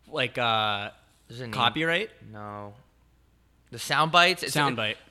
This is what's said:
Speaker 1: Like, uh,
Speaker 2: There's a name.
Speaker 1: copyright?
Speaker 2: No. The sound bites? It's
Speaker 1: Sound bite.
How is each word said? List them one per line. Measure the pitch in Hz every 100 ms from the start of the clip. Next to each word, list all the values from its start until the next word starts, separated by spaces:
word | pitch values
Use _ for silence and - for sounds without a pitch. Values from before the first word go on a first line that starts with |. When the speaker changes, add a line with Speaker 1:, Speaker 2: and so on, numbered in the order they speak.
| -
Speaker 1:
Like, | 151 123 127
uh, | 120 110 107 101 104 - _ _ -
Speaker 2:
There's | 120
a | 123
name. |
Speaker 1:
copyright? | 120 120 151 160 170 220 - 107
Speaker 2:
No. | 107 104 104 104 107 - _ _ _ _ _ _ _ _
The | 120
sound | - 147 160
bites? | 175 175 175
It's | -
Speaker 1:
Sound | 151 143 117
bite. | 107 - -